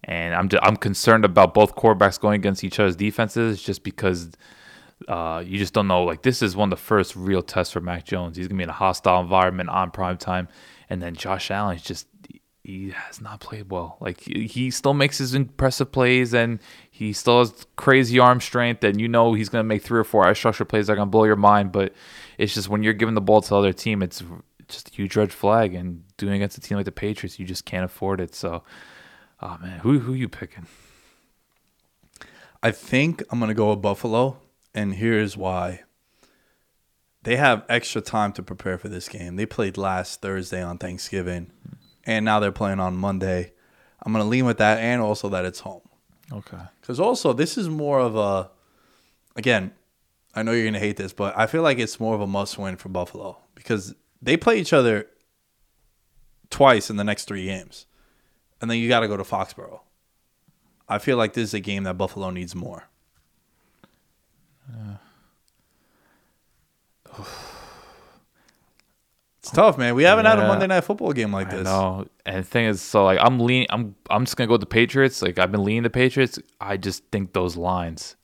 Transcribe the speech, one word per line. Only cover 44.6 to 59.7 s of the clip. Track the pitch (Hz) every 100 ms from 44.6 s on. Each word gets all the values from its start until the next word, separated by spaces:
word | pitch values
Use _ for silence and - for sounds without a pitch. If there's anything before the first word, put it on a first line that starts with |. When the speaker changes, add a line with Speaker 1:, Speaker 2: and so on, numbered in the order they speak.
| 107 110
Speaker 2:
and | 113 123
also | 107 104 101
that | 95 92
it's | 90
home. | 95 90 _ _ _ _ -
Speaker 1:
Okay. | 110 - 90 87 _
Speaker 2:
'Cause | - 127
also, | 202 247 156
this | 120 156 -
is | 180
more | 156 147 139
of | 123 110
a, | 101 98 92 _ _ _ _ _ _ _ _ -
again, | 117 110 92 _ _ _ _ _ _ -
I |
know | 113
you're | 117 113
gonna | 104
hate | 104 101
this, | 98
but | - 101 95
I | 110
feel | 160
like | 165 123
it's | 110 -
more | 113 107
of |
a | 101
must-win | 98 98 - 98 92
for | 95
Buffalo | 92 87 - 98 - _ _
because | - 110 95 - _ _
they | - 165
play | 233 226
each | 165
other | 151 120 107 104 _ _ _ _ _ _ _ _ _ _ _ _ _ _
twice | - 135 117 -
in | 104
the | 104
next | 101 -
three | 98 95
games, | 95 - - - _ _ _ _ _ _ _
and | 113
then | 117
you | 117
gotta | 120 113
go | 101
to |
Foxborough. | 95 101 95 - 90